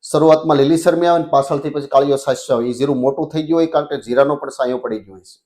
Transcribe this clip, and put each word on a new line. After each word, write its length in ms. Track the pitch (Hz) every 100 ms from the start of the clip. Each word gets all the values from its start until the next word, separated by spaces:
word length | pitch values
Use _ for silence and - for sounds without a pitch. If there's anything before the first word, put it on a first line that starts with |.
શરૂઆતમાં 580 | - 170 156 156 160 143
લીલી 200 | 139 160 180
ચરમી 260 | 165 170
આવે 140 | 170 156
ને 40 |
પાછળથી 400 | 143 135 143 147 147
પછી 180 | 143 139
કાળીઓ 280 | 143 135 -
સાસ્યો 280 | 127 - 123
આવે, 100 | 120
એ 80 | 123
જીરું 240 | 139 135
મોટું 300 | 127 139 151
થઈ 120 | 156 156
ગયું 140 | 165
હોય, 120 | 165
કારણ 180 | 160 147
કે 100 | 143 113
જીરાનો 340 | 123 139 143
પણ 180 | 139 131
સાયો 200 | 127 127 123
પડી 180 | 110
ગયો 140 | 95 95
હોય 100 | _
છે. 100 | -